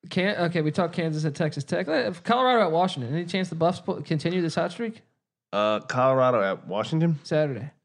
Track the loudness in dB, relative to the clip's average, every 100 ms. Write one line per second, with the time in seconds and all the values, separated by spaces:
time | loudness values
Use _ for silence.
0 | -4 -2 0 0 0 0 0 0 -2 -2
1 | -2 -2 -4 -2 -2 -2 -4 -4 0 -2
2 | -2 -4 0 2 4 4 4 2 0 -2
3 | -4 -4 -2 -4 -4 0 0 0 -4 -6
4 | -2 -2 0 0 0 -2 -4 -4 -8 -8
5 | _ _ _ _ _ 0 0 0 -2 2
6 | 4 4 4 4 2 -2 -4 -4 0 2
7 | 2 0 0 0 0 -2 -10 _